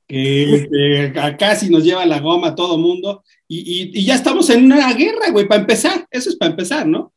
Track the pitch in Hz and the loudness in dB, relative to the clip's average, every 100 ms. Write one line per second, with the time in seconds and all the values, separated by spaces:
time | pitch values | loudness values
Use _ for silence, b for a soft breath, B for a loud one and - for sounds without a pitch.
0 | - 135 135 139 147 147 143 143 143 143 | -10 -4 -2 0 2 0 0 -2 0 0
1 | 143 139 143 147 202 208 196 165 160 185 | -2 -4 -6 -2 0 0 2 2 2 0
2 | 180 147 151 175 170 143 180 165 170 180 | 0 -2 0 -2 -2 -4 -2 0 0 -2
3 | 190 202 _ _ _ 170 165 180 185 220 | -6 -10 _ _ _ -12 -8 -8 -6 -4
4 | 196 262 294 349 339 240 262 285 262 233 | 0 0 0 0 4 6 6 6 4 2
5 | 359 453 427 214 202 208 196 220 311 370 | 0 0 0 0 2 0 2 0 0 -2
6 | - 254 254 - 180 165 180 294 156 170 | -6 -8 -6 -4 -4 -4 -4 -4 -2 -2
7 | - | -4